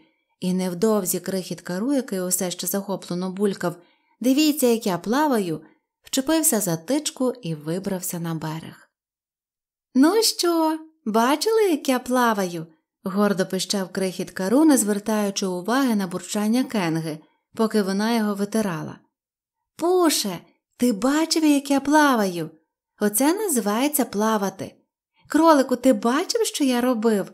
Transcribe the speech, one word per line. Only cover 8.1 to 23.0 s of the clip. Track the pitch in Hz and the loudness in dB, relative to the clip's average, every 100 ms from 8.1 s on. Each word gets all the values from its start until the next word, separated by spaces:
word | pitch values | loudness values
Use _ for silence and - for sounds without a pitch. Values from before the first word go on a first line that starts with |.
| 175 | -8
на | 170 160 | -6 -6
берег. | 156 160 - - _ _ _ _ _ _ _ _ _ _ _ | -8 -10 -12 -18 _ _ _ _ _ _ _ _ _ _ _
«Ну | 254 302 440 | 4 4 4
що, | 453 - 349 330 320 320 - _ 220 | 2 0 0 2 0 -2 -8 _ -2
бачили, | 214 240 302 427 453 403 | 0 2 0 0 2 2
як | 302 - | 0 0
я | 254 | -2
плаваю?» | 254 254 240 208 185 170 160 _ _ _ | 0 0 2 0 -2 -6 -12 _ _ _
гордо | 196 190 208 185 185 | -6 0 2 2 -2
пищав | 185 - 202 185 | -2 -2 -4 -4
крихітка | 190 190 175 175 - 190 | -4 -4 -4 -8 -6 2
Ру, | 254 320 | 4 6
не | 269 | 6
звертаючи | 208 202 208 214 202 196 196 | 4 -2 -2 -2 -2 -2 -4
уваги | 180 185 254 269 214 | -4 -2 0 2 0
на | 185 | -2
бурчання | 180 - 208 214 240 | -6 -6 -2 0 0
Кенги, | 262 214 170 160 160 156 _ _ _ - | 0 -2 0 -2 -4 -8 _ _ _ -2
поки | 220 220 | 0 0
вона | 185 196 220 233 | 0 0 0 0
його | 214 196 | 0 -2
витирала. | 202 220 208 160 147 - _ _ _ _ _ _ _ - | -2 -2 -2 -4 -10 -14 _ _ _ _ _ _ _ -4
«Пуше, | 330 370 339 - 202 175 - _ _ - | 2 4 4 2 -4 -8 -14 _ _ 0
ти | 247 | 0
бачив, | 196 247 294 320 330 311 | 2 0 2 0 2 4
як | 285 277 | 2 2
я | 277 | 0
плаваю? | 277 302 294 240 196 170 160 - _ _ _ | 2 4 4 2 0 -2 -8 -12 _ _ _
Оце | - | -2